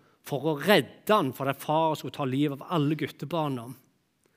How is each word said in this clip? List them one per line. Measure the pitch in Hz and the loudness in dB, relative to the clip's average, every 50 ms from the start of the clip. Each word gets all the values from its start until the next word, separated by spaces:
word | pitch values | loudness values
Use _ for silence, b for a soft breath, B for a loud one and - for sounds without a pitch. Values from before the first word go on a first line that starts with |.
| b b b b b | b b b b b
for | - 143 131 131 160 | -6 -4 -2 0 -2
å | 156 | -2
redde | 143 151 185 208 170 123 - - - _ - 214 | 0 4 4 6 4 4 2 -10 -10 _ 2 4
han, | 214 160 131 | 4 4 0
for | 120 - 139 | -2 -2 -2
at | 135 131 - | -2 -2 -2
far | - - 151 160 165 160 151 | -2 0 2 2 2 2 0
skulle | - - 135 - | -2 -6 -10 -6
ta | - 147 | -4 -2
livet | 127 127 139 147 151 139 | -2 0 0 0 0 -2
av | 135 - - 185 | -6 -6 -2 0
alle | 165 143 143 160 | 2 2 2 0
guttebarna. | 143 143 131 - - 156 139 175 165 156 143 135 120 117 123 131 - _ _ _ _ _ _ _ _ b b b | 0 -4 -6 -6 -12 -10 -6 -4 -2 -2 -2 -4 -6 -8 -12 -16 -18 _ _ _ _ _ _ _ _ b b b